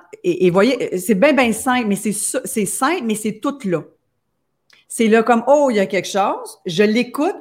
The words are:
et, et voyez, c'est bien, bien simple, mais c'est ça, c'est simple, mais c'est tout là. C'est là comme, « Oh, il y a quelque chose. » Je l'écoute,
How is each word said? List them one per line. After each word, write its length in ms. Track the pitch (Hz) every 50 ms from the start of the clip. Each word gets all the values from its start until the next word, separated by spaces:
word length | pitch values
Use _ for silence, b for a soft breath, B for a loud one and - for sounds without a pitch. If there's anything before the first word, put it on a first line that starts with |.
| - _ - - -
et, 220 | 180 170 - 185
et 40 | 180
voyez, 460 | 165 190 202 247 277 - - - -
c'est 180 | 185 180 - 220
bien, 200 | 185 196 294 302
bien 180 | 247 262 233 214
simple, 340 | 220 - 269 254 247 240
mais 100 | 208 196
c'est 160 | 190 - 220 190
ça, 280 | - - - - 262 -
c'est 200 | 185 - 226 202
simple, 380 | 180 - - 262 269 339 370 254
mais 100 | 226 214
c'est 260 | 208 - 220 208 -
tout 180 | - 294 277 285 -
là. 180 | 196 170 156 - - _ _ _ _ _ _ _ _ _ _ _ _ _ _ _ _ b b b b
C'est 200 | - - 233 220
là 140 | 214 226 226
comme, « 220 | 226 240 233 226 240
Oh, 200 | 277 302 294 269
il 60 | 240
y 40 | 208
a 40 | 190
quelque 240 | 196 - 185 175 -
chose. » 500 | - 202 196 233 320 480 494 415 - - -
Je 160 | 190 165 160 208
l'écoute, 520 | 208 214 240 247 247 - - 285 349 - -